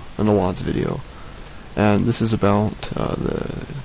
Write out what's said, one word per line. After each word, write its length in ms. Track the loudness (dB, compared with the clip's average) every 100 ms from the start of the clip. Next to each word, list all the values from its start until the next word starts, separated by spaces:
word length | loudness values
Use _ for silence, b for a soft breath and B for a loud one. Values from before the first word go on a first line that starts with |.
| -10 0
an 100 | 4
Alod's 320 | 4 4 0
video. 400 | -2 0 0 -2 -6 B B B B B -8
And 300 | 2 4 4
this 160 | 4 2
is 140 | 2
about, 580 | 2 4 4 2 -2 -6
uh, 200 | -2 -2
the, 520 | -2 -2 -2 -4 -6 -8 -10